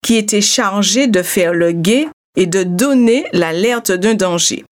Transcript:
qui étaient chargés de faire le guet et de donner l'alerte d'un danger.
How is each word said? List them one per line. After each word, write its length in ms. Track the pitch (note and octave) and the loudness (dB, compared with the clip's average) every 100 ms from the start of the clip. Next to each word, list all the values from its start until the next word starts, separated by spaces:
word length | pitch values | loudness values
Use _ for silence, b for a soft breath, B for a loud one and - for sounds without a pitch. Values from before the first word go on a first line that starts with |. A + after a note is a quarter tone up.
qui 120 | - A3+ | 0 0
étaient 260 | G#3 G#3 | 0 -2
chargés 640 | G#3 - G#3+ G3 G3 A3 C4+ | 0 0 -2 -2 0 0 2
de 160 | G3 | 0
faire 320 | F3 - E3+ | 0 0 0
le 200 | E3+ E3+ | 2 0
guet 340 | E3+ E3 B3 D#4 - _ - | 0 2 0 0 -8 _ -2
et 120 | F3+ | 0
de 160 | F#3+ | 0
donner 640 | F3+ F3 C4+ C4+ A#3 A#3+ F4 | -2 0 2 4 4 2 0
l'alerte 580 | F3 E3 E3 A3 A#3+ A#3 | -2 -2 0 -2 -2 -2
d'un 240 | F#3 G3+ A3+ | 0 0 0
danger. 500 | F#3 E3+ - - - | 0 0 -2 -6 -14